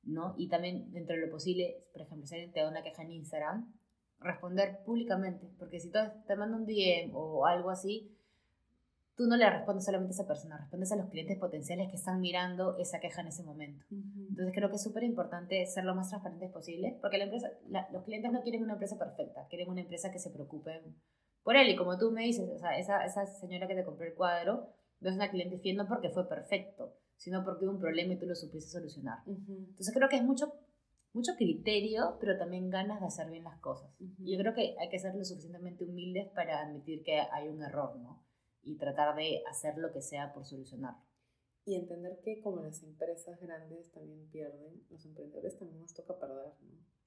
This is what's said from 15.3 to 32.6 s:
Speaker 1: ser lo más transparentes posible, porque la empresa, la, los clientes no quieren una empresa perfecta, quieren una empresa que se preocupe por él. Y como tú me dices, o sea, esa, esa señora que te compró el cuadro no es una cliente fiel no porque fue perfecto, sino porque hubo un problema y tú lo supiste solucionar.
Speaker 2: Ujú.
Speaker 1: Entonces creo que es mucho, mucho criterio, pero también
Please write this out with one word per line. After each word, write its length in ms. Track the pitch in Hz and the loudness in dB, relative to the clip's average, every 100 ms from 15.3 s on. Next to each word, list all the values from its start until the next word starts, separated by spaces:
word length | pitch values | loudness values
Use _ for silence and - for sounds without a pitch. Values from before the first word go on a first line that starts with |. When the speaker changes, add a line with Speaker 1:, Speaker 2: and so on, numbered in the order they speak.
| 175 175 190 180 | -2 0 2 2
Speaker 1:
ser 180 | - | 0
lo 100 | 185 | 0
más 140 | 185 185 | 0 0
transparentes 420 | 208 185 170 185 | -4 -6 -6 -8
posible, 460 | 175 165 165 185 - | -8 -8 -4 -2 0
porque 160 | 202 196 | 0 2
la 60 | |
empresa, 260 | 202 226 240 - - | 2 -2 -4 -8 -4
la, 180 | 190 185 | -2 -2
los 120 | 180 | -6
clientes 280 | 185 214 233 | -6 -4 0
no 100 | 240 | 2
quieren 200 | 240 226 | 0 -2
una 120 | 220 | 0
empresa 240 | 208 202 208 | -2 -4 -4
perfecta, 480 | 156 - 151 - 139 | -6 -4 -8 -8 -12
quieren 200 | 170 180 | -8 -4
una 140 | 180 | -4
empresa 280 | 175 170 190 | -6 -6 -6
que 80 | 185 | -6
se 120 | 180 | -8
preocupe 500 | 139 139 151 156 160 160 156 _ _ _ _ | -10 -10 -8 -10 -10 -14 -20 _ _ _ _
por 140 | - 254 | 8 10
él. 120 | 254 | 10
Y 80 | 180 | 8
como 220 | 180 185 | 4 4
tú 120 | 226 | 4
me 120 | 226 | 4
dices, 240 | 233 233 185 | 2 2 0
o 100 | 175 | -2
sea, 200 | 170 143 | 0 0
esa, 260 | 190 196 | 4 2
esa 220 | 180 196 196 | 2 0 -2
señora 400 | - 180 180 185 | -4 -8 -4 -2
que 60 | |
te 100 | 185 | -2
compró 220 | 180 151 165 | -2 -4 -8
el 80 | |
cuadro 540 | 165 180 170 170 240 - - _ _ | 0 2 4 2 0 -2 -16 _ _
no 80 | 185 | -2
es 40 | 190 | 0
una 140 | 202 | 0
cliente 280 | 190 180 185 | 0 -2 -2
fiel 180 | 190 190 | 0 0
no 100 | 196 | 2
porque 220 | 233 165 | 0 0
fue 160 | 185 180 | 0 0
perfecto, 720 | - - 196 190 - 127 - _ _ | -2 0 0 0 -10 -12 -12 _ _
sino 280 | - 185 | -4 -2
porque 220 | 190 180 190 | 0 0 0
hubo 60 | |
un 80 | 196 | 2
problema 340 | 170 160 180 | 2 2 2
y 40 | 180 | 0
tú 60 | |
lo 100 | 180 | 0
supiste 360 | 170 151 156 151 | -4 -4 -10 -8
solucionar. 480 | 175 160 143 135 - - | -8 -8 -8 -6 -8 -6
Speaker 2:
Ujú. 400 | 196 196 190 190 | -8 -8 -10 -10
Speaker 1:
Entonces 240 | - 185 | -6 0
creo 140 | 240 269 | 6 8
que 80 | 277 | 8
es 60 | |
mucho, 320 | 240 269 294 - - _ _ _ _ | 6 4 2 -4 -18 _ _ _ _
mucho 200 | 226 240 359 | -2 -2 4
criterio, 800 | 196 160 220 208 208 220 202 - | 4 4 4 4 4 2 2 2
pero 180 | 220 185 | 2 2
también 320 | 170 180 | 2 -2